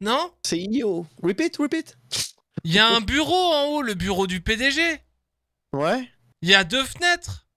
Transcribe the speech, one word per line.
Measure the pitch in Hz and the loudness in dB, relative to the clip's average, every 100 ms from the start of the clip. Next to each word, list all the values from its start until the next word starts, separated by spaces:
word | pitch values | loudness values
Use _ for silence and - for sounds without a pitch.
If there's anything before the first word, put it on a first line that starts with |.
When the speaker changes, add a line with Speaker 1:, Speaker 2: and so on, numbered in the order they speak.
Speaker 1:
Non ? | 202 262 349 - - | -2 0 -2 -8 -4
Speaker 2:
C | 170 190 | -4 -2
E | 247 | -2
O. | 220 170 165 - | 0 -2 -6 -4
Repeat, | 175 214 330 - | -2 0 -2 -2
repeat. | 294 330 - - - - - - _ - | -2 -4 -6 -16 -10 -8 -8 -12 _ -8
Speaker 1:
Il | 165 | 0
y | 190 | 4
a | 226 | 4
un | 233 | 2
bureau | 214 269 294 359 359 | 2 0 2 2 2
en | 294 285 | 2 0
haut, | 294 | -2
le | 247 | -2
bureau | 185 180 190 190 | -4 -2 0 -2
du | 180 | -2
P | 190 220 | -2 0
D | 269 | 0
G. | 285 339 294 _ _ _ _ _ _ _ | 2 0 -2 _ _ _ _ _ _ _
Speaker 2:
Ouais. | 139 156 247 247 _ _ _ | -2 0 0 -4 _ _ _
Speaker 1:
Il | 170 | 4
y | |
a | 196 | 4
deux | 170 254 | 4 -2
fenêtres. | 262 - 349 349 - - _ | -2 -2 0 0 -4 -14 _